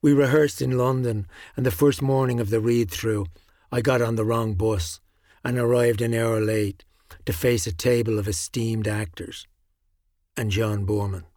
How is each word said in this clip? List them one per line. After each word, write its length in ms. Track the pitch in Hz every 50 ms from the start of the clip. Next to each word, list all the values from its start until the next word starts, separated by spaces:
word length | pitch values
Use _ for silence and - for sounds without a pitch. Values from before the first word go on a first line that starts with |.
We 120 | - 143 143
rehearsed 480 | 139 143 127 135 156 151 143 - -
in 160 | 131 127 127
London, 500 | 123 123 127 131 131 127 120 110 107 95 - - - - - -
and 100 | - 120
the 60 | 127
first 300 | - - 143 143 135 -
morning 380 | 139 135 135 135 131 127 123 120
of 100 | 120 98
the 80 | 110 113
read-through, 640 | 107 117 120 120 117 98 - - - 113 110 104 98 85 - - _ _ _ _ _ _
I 100 | - 123
got 200 | 110 139 131 120
on 140 | 120 113 117
the 100 | 113 110
wrong 280 | 110 117 117 113 110 104
bus 480 | 90 107 110 107 98 82 - - - _ _ _ _ _ _ _ _ _
and 140 | 123 123
arrived 440 | 123 120 117 123 120 120 120 117 104
an 120 | 117 117 117
hour 260 | 113 117 113 113 110
late 460 | 107 107 110 110 107 101 98 - - _ _ _ _ _ - - -
to 80 | - -
face 340 | - - 127 120 113 -
a 40 | 117 92
table 460 | - - 127 123 120 117 113 110 107
of 80 | 101
esteemed 600 | 101 101 - - - - 127 113 110 113 110 107
actors 600 | 107 104 104 107 87 - - 87 - - - - _ _ _ _ _ _ _ _ _ _ _ _ _ _ _ _ _ _
and 140 | - 117 107
John 340 | 95 104 110 107 104 104 98
Boorman. 380 | 95 107 104 101 98 95 90 82 - _